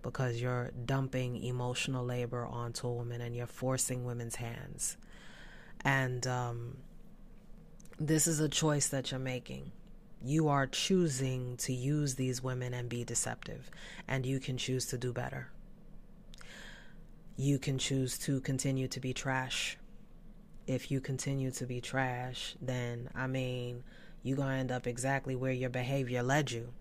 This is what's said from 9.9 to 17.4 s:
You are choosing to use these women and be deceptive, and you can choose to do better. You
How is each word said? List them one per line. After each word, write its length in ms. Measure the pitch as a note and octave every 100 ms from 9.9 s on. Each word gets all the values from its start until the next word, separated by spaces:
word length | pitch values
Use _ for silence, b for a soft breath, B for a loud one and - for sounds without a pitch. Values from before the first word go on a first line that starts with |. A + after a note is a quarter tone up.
| - - -
You 260 | A#2+ D3+ D#3
are 180 | C#3 C3
choosing 920 | - - F#3+ E3+ C3 C3+ B2+ B2 B2
to 160 | -
use 420 | B2+ C3 D3+ C#3+ C3
these 280 | C3 B2
women 300 | C3 B2+ B2
and 140 | B2 A#2+
be 160 | A#2+
deceptive, 680 | A#2 A#2 - A#2 - - B2 B B B B
and 180 | C3 C3
you 140 | C3+
can 180 | C3 B2+
choose 280 | - B2+ B2
to 100 | B2+
do 140 | B2
better. 380 | A#2+ B2+ C3+ B2 - - - - - - - - - B B B B B B B - -
You 200 | -